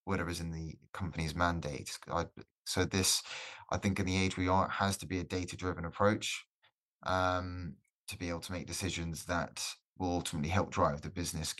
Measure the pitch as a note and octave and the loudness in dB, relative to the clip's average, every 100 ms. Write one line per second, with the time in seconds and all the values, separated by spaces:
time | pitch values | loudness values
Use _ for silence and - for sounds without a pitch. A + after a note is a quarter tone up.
0 | - F#2+ E2+ E2+ E2 D#2+ D#2+ C#2 - - | -2 -2 0 -2 -4 -4 -6 -10 -12 -6
1 | F2 D#2+ D#2+ D#2 F2 E2+ D2 C2 - - | -4 -2 -2 2 2 2 -2 -6 -8 -10
2 | - D#2+ E2+ - - _ - - F2+ F#2+ | -4 -2 -2 -8 -20 _ -4 2 2 4
3 | F#2 - - - - - - F#2+ G#2 F#2+ | 4 2 0 -10 -10 -14 -4 0 2 2
4 | F#2 F#2+ F#2+ F#2 F2+ F#2+ F#2 - G2 G2 | 2 4 2 2 4 4 4 2 2 0
5 | D#2 F#2 E2 F#2 F2+ - F#2 D#2+ E2+ - | -2 -4 0 -2 -2 -4 -4 -2 -6 4
6 | G2+ G#2+ - - - _ _ _ _ _ | 4 4 0 -4 -8 _ _ _ _ _
7 | - F#2 F#2 F2+ F2+ F2+ F2 - _ _ | 0 2 4 2 -2 -6 -6 -8 _ _
8 | - F2+ F2 E2+ - F#2 C#2+ E2 F2+ E2+ | -12 -6 -4 -4 -4 -6 -4 -2 -2 -2
9 | E2+ D2+ - F2 D2+ - - - _ - | -4 -4 -2 0 0 -4 -6 -8 _ -4
10 | F2+ F2 E2 E2 D2+ F#2+ D#2+ - E2 D2 | 0 2 0 -2 2 2 2 4 4 4
11 | D2+ F2+ E2+ D#2+ D#2 - | -4 -4 -4 -2 -4 -6